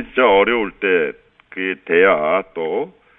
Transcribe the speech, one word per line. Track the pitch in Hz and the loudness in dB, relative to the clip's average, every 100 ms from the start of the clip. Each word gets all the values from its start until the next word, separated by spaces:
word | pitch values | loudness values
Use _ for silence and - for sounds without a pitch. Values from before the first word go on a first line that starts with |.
| 120 | -4
진짜 | - 123 | 0 4
어려울 | 98 101 120 101 | 4 2 0 -4
때 | - 98 90 73 - _ _ _ | -4 -2 0 -2 -8 _ _ _
그게 | 90 92 92 | -8 -8 -8
돼야 | - 85 95 78 78 92 - | -2 2 4 2 0 -2 -4
또 | 82 80 98 170 _ _ | -8 -4 -4 -6 _ _